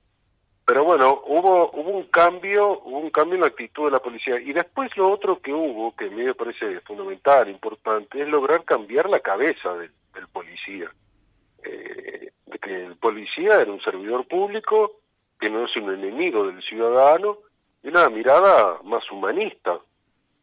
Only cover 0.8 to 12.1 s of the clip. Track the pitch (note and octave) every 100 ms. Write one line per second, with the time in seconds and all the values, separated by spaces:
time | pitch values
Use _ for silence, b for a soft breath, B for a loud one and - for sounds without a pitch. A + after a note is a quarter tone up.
0.8 | D#3+ E3+ E3+ C#3+ - D#3 F#3+ F3+ E3 C#3+
1.8 | D#3+ G3 - E3+ F3 F3+ G3 G3+ G#3 F3
2.8 | - C3+ D#3+ D3+ D#3+ F#3 D#3 - A#2 -
3.8 | D3+ C3 B2 A#2 - B2 C3 D3+ E3+ -
4.8 | C4 G3 F#3+ G3+ G3+ F3+ C3+ D3 D#3+ A2
5.8 | A2+ - G#2 G#2 B2+ B2 A#2 - A2 F2+
6.8 | - G#2 G2 F#2 - C#3 G#2 F#2+ A2 G#2+
7.8 | A2 G#2+ G#2 C3+ D3 D3+ C3+ E3 E3 C3
8.8 | G2+ B2+ F#3 F#3+ - F#3+ D3+ - F#2 F2
9.8 | E2+ _ _ - - F#2+ E2 E2 - G2
10.8 | E2 _ _ _ _ _ _ _ - -
11.8 | - - -